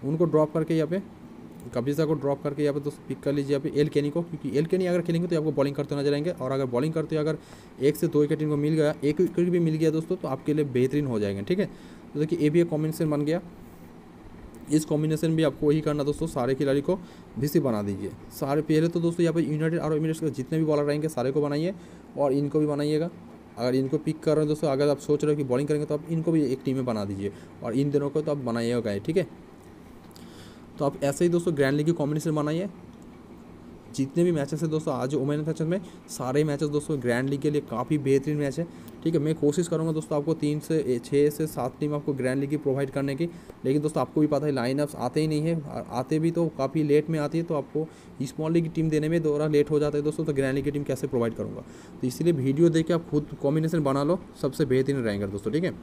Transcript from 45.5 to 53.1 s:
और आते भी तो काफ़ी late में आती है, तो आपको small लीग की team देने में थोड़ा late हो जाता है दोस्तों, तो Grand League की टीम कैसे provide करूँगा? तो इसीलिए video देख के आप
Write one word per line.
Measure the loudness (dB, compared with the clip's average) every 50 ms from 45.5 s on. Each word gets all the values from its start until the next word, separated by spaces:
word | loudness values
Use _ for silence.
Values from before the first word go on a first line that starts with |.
| 0
और | -2 -4 -6 -8 -8 -8 -6
आते | -4 -6 -2 0 0 2
भी | 2 2
तो | 2 2 0 0 0 -2
काफ़ी | -4 0 0 0 2
late | 4 4 4 4 2
में | -2 -2
आती | -2 0 -2 -2
है, | -2
तो | 0 -2
आपको | -2 -2 -2 -4 -4 -4 -4 -8 -20 -20 -20 -8 -8 -8
small | -8 -4 -4 -2 2
लीग | 2 2 2
की | 0
team | -2 0 0 2
देने | 2 0 0 2
में | 0 2 2
थोड़ा | 2 2 2 2 4
late | 4 4 4 4
हो | 2 2
जाता | 2 2 0 0
है | -2
दोस्तों, | -2 -2 -2 -2
तो | 0 0
Grand | 0 2 2 0
League | 0 0
की | 0
टीम | -2 -2 -2
कैसे | -2 -2 -2 -2
provide | -2 0 0 0 0 0
करूँगा? | -4 -6 -6 -6 -10 -12 -14 -18 -20 -20 -18 -10 -4
तो | -4
इसीलिए | -4 -2 2 2 2 2
video | 4 2 2 4 6 6 6
देख | 6 4 2
के | 2
आप | 0 0 0 0